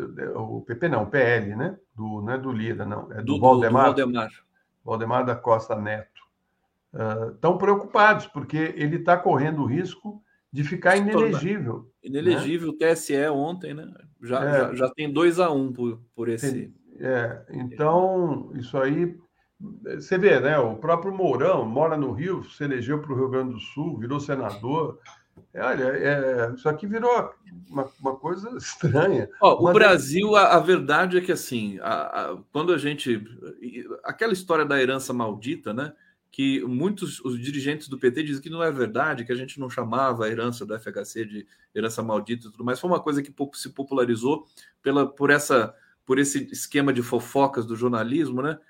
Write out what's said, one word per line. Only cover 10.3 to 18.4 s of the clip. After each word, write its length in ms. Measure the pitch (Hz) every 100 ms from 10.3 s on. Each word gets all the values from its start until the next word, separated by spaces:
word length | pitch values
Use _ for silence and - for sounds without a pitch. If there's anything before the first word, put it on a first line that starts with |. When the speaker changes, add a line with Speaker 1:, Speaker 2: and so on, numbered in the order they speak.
| _ _
Speaker 1:
de 120 | 131
ficar 320 | 147 175 180 196
Speaker 2:
Se 80 |
tornar 240 | 202 214 147
Speaker 1:
inelegível, 520 | 147 170 208 127 -
né? 300 | - _ -
Speaker 2:
inelegível, 600 | 135 170 170 143 170 165
o 80 | 156
T 80 | 160
S 280 | 165 -
E 160 | 139 151
ontem, 440 | 139 147 180 156
né? 180 | 147 156 180 - _
Já, 220 | 117 127
Speaker 1:
É. 80 | 139
Speaker 2:
já, 220 | 143 123 123
já 140 | 131
tem 200 | 131 151
dois 280 | 143 175 170
a 120 | 180
um 220 | 143 135
por, 260 | 123 120 113 - -
por 140 | 117
esse 400 | 113 139 127 104
Speaker 1:
Tem, 40 | - _ - 131
é, 400 | 127 117 - -
então, 1000 | 123 127 113 151 170 185 185 170 135